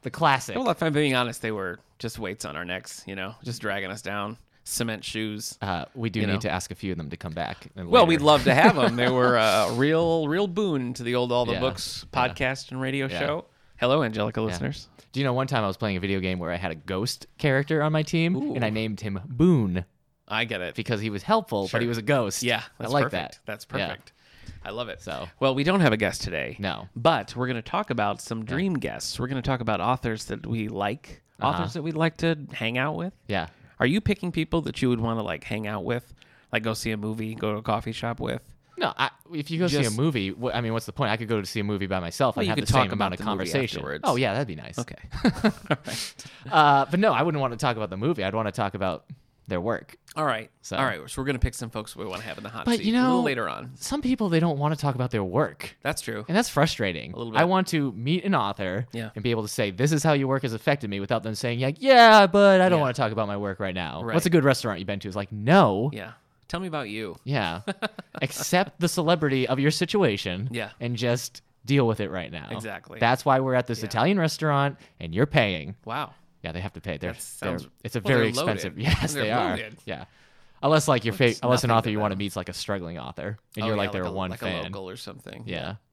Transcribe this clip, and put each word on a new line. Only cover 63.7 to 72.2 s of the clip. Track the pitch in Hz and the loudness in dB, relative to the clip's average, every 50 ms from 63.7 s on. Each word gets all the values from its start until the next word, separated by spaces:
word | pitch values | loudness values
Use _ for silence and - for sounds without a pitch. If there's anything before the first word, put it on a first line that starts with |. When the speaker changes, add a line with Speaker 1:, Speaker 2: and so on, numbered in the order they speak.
| 90 | -2
Speaker 1:
now. | 92 87 78 64 76 98 | -4 -4 -4 -6 -6 -6
Speaker 2:
Right. | 117 110 | 0 0
Speaker 1:
What's | 170 160 | 2 2
a | 180 | 4
good | 165 170 135 | 4 6 6
restaurant | 139 131 - - 117 101 85 | 6 4 4 0 -4 -4 -4
you've | 95 95 | -4 -6
been | 101 98 | -6 -6
to?" | - 101 | -6 -6
It's | 92 101 | -6 -6
like, | 101 - | -6 -6
"No." | - 107 104 120 165 196 180 117 98 95 113 143 143 | -6 -4 2 6 8 8 8 8 6 2 0 -2 -4
Speaker 2:
Yeah. | 110 92 - - - _ _ _ _ _ _ | -6 -12 -12 -16 -20 _ _ _ _ _ _
Tell | - 170 | -8 -6
me | 190 185 | -6 -6
about | 156 151 135 104 | -6 -6 -6 -6
you. | 104 107 110 98 82 - _ | -6 -6 -6 -8 -10 -10 _
Speaker 1:
Yeah. | - 139 139 101 85 82 87 107 - 190 - - 214 | -2 -2 0 0 -2 -4 -6 -6 -8 -8 -6 -6 -8
Speaker 2:
<laughs> | - - - _ _ - | -8 -8 -20 _ _ -6
Speaker 1:
Accept | - 135 - - 127 - - 180 196 - - _ | -6 -4 -4 -6 -4 0 2 2 2 0 -4 _
the | 170 170 | -2 -2
celebrity | - - 165 156 175 170 156 143 131 131 127 113 | 0 0 2 2 2 4 4 2 2 2 2 2
of | 127 131 | 2 2
your | 139 147 | 2 2
situation | 156 - 180 170 - 208 196 135 104 101 - 98 87 90 104 131 | 2 2 -2 0 2 4 4 4 2 2 -2 -4 -4 -4 -4 -4
Speaker 2:
Yeah. | 120 120 110 101 - - | -4 -6 -8 -8 -8 -8
Speaker 1:
and | 120 120 123 | -6 -6 -4
just | 110 120 120 120 120 - - _ - _ _ _ _ _ | -2 0 0 0 0 -2 -8 _ -16 _ _ _ _ _
deal | - 139 139 127 117 | 2 4 4 4 4
with | 110 - | 2 0
it | 104 95 | -2 -4
right | - 92 | -4 -6